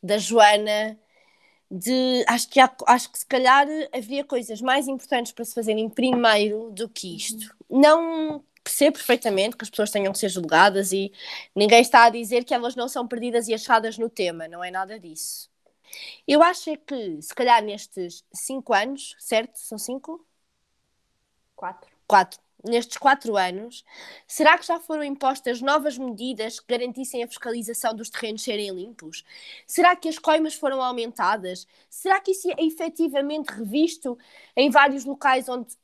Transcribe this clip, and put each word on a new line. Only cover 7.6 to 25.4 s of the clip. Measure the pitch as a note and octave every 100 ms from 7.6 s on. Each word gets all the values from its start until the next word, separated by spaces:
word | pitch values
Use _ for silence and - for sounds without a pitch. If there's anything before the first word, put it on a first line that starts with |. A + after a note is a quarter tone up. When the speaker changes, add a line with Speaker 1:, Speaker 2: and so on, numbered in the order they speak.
| -
Speaker 2:
Uhum. | B3+
Speaker 1:
Não | D4 D#4+ E4 D#4+ D#4 D4 _ _
percebo | - - D4 D#4
perfeitamente | - A#3+ A#3 G3 G#3 A#3+
que | G#3+
as |
pessoas | - G#3
tenham | G#3 G3
que | G3
ser | G3+
julgadas | F3+ E3 D#3+ G3 G3 G3
e | F#3+ G3 - - - - -
ninguém | G#3 A#3
está | A#3+ C#4 A#3+
a |
dizer | A3+ A3+ A#3+
que | A#3+
elas | A#3+ A#3+ B3
não | B3
são | C#4+ B3
perdidas | A#3+ B3 A#3 A3
e |
achadas | A3 - A#3 A3 A3
no | A3+
tema, | - F3+ E3 D#3+
não | E3+
é | F3+
nada | F#3 F#3+ G#3+
disso. | F3 D#3 - - - _ _ _ _ - - - -
Eu | D4
acho | E4 F4+ -
é | D4+
que, | - C#4 G#3 D#3
se | D#3
calhar | - B3+ A#3+
nestes | G#3+ G#3 - - F3+ E3+ _
cinco | - - C4+ B3
anos, | G#3 A3 C#4 - -
certo? | - A3 A#3+ -
São | - A3
cinco? | - C4 C#4 E4+ _ _ _ _ _ _ _ _ _ _ _ _ _ _
Speaker 2:
Quatro. | F3+ F#3 _ _ _
Speaker 1:
Quatro. | G#3 F#3 - _ _ G#3+
Nestes | A#3 A#3+ -
quatro | C#4 C#4 A#3+ G3+
anos, | F#3 F3+ A#3 B3 _ - - - _
será | - D4+ F4
que | -
já | E4+
foram | - D#4
impostas | D4 C#4 C4+ C4+